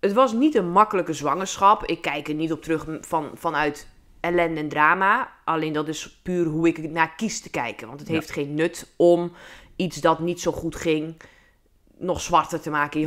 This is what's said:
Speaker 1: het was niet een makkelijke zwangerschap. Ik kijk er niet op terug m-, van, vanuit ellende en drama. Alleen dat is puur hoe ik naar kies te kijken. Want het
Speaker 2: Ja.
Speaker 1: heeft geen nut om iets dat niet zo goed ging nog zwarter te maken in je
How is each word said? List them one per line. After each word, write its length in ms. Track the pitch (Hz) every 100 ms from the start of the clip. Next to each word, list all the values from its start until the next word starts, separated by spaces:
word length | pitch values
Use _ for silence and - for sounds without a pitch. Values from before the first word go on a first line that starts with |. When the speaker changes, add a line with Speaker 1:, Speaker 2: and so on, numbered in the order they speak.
Speaker 1:
het 120 | 202
was 200 | 208 262
niet 220 | 226 302
een 160 | 240 175
makkelijke 420 | 185 214 190 165
zwangerschap. 720 | 139 147 156 185 - 196 214
Ik 180 | - 165
kijk 260 | 165 147 151
er 60 |
niet 180 | 151 160
op 100 | 156
terug 240 | 160 156 156
m-, 100 | 160
van, 300 | - 170 143
vanuit 540 | - 170 147 151 143 - - _ -
ellende 400 | 170 175 170 160
en 80 | 151
drama. 640 | 143 151 180 190 233 262 -
Alleen 280 | - 160 156
dat 160 | 151 151
is 320 | 151 - -
puur 240 | - 180 160
hoe 220 | 156 165
ik 220 | 160 156
naar 240 | 165 160
kies 260 | - 220 -
te 100 | -
kijken. 360 | 151 117 - 113
Want 120 | 139
het 80 | 147
Speaker 2:
Ja. 60 |
Speaker 1:
heeft 160 | 160 -
geen 240 | - 143
nut 380 | 147 170 170 - -
om 360 | 175 175 175 - - - - -
iets 200 | 180 147
dat 220 | 165 160
niet 220 | 170 175
zo 120 | 175
goed 240 | - 165 -
ging 400 | 170 156 156 160 - _ _ _ _ _ _ -
nog 220 | 180 151
zwarter 400 | - 170 151 165
te 100 | 156
maken 240 | 151 147
in 60 |
je 60 | 151